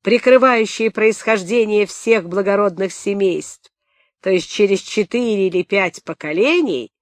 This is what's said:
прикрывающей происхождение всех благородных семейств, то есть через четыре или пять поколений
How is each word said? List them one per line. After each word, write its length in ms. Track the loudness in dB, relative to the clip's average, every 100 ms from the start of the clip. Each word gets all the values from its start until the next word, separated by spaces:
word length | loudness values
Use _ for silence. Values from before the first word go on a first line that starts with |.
прикрывающей 880 | 2 2 6 6 6 2 -2 -2 -4
происхождение 960 | 2 0 0 -2 -2 0 0 2 0 -2
всех 400 | -4 0 0 0
благородных 680 | -4 0 0 0 -2 -8
семейств, 760 | -6 -6 -2 -2 -2 -8 -20 _ _ _ _ _ _
то 80 | -2
есть 200 | -2 -2
через 320 | 0 2 2
четыре 680 | -2 -4 -2 -2 -2 0 0
или 160 | -2
пять 400 | -2 -2 -2 -6
поколений 880 | -14 -12 -6 0 2 2 0 -4 -8 _